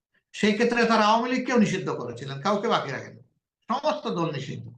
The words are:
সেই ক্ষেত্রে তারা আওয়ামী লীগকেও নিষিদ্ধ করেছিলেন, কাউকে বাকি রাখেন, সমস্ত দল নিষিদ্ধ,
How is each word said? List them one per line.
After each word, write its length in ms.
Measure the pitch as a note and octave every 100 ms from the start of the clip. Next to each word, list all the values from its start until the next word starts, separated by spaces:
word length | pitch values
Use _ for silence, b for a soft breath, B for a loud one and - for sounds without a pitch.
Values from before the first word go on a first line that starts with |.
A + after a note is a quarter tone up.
| _ _ _
সেই 200 | - G#3+
ক্ষেত্রে 320 | G#3 A#3+ A#3+
তারা 220 | A3+ A3 G#3+
আওয়ামী 280 | A3+ B3
লীগকেও 220 | B3+ - A#3+
নিষিদ্ধ 340 | F3+ E3+ C#3+
করেছিলেন, 500 | C3 A#2+ - C3+ C3+
কাউকে 280 | G3 G3+ A3
বাকি 220 | E3+ C#3
রাখেন, 280 | A#2 G#2+ - - _ _ _ -
সমস্ত 400 | B3+ D4+ D4+ A#3
দল 220 | F3 D#3
নিষিদ্ধ, 380 | C#3+ - - -